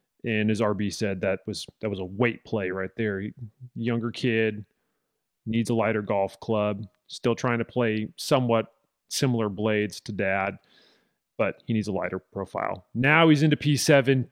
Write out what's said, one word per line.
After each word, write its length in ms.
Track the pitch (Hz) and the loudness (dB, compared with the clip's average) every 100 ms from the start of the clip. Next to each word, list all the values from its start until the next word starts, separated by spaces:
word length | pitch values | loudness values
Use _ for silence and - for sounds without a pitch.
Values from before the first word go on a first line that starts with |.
| _ _ | _ _
And 260 | - 107 107 | -4 0 2
as 100 | 107 | 2
R 140 | 107 | 2
B 160 | 98 101 | 0 -2
said, 300 | - 104 95 | -2 -4 -2
that 200 | 98 95 - | -2 -2 -6
was, 180 | 98 - _ | -10 -12 _
that 80 | 107 | -6
was 120 | 95 | -4
a 40 | |
weight 400 | 92 98 120 113 | -6 0 0 0
play 260 | - 110 92 | -6 -4 -2
right 200 | 95 92 - | -4 -6 -4
there. 240 | 110 98 | -4 -2
He, 120 | 104 - 110 - 123 120 | -6 -10 -16 -16 -16 -6
younger 340 | 117 117 117 | -4 -2 -4
kid, 540 | - 127 113 110 107 104 _ _ _ _ _ _ _ 113 | -2 0 2 0 -2 -12 _ _ _ _ _ _ _ -2
needs 240 | 113 113 | -2 0
a 40 | |
lighter 280 | 113 107 110 | 2 2 0
golf 380 | 101 101 98 - | 0 0 -2 -4
club, 440 | - 107 104 101 104 _ _ | -2 0 0 -2 -8 _ _
still 300 | - 120 117 | -4 -2 0
trying 220 | 127 117 | 0 -2
to 60 | |
play 440 | 113 127 117 107 107 - | -2 -2 0 0 -4 -8
somewhat 500 | - 139 120 113 110 _ _ _ _ | 0 2 4 2 0 _ _ _ _
similar 400 | - 135 117 107 | -2 0 2 0
blades 520 | 98 110 107 104 - | 0 0 0 0 -6
to 120 | - | -10
dad, 460 | 101 98 98 98 98 _ _ _ _ _ _ _ - | -4 -2 0 -2 -6 _ _ _ _ _ _ _ -4
but 240 | 101 - - | -4 -4 -4
he 60 | |
needs 140 | 110 104 | -2 -2
a 60 | |
lighter 260 | 92 90 92 | -4 -4 -6
profile. 640 | - 98 95 95 104 95 - 113 | -8 -10 -8 -6 -6 -6 -8 -2
Now 320 | 139 156 165 | 4 6 6
he's 160 | 147 | 6
into 120 | 156 - | 4 2
P 200 | 151 139 | 2 2
seven 520 | - 143 127 131 120 | 4 6 6 2 0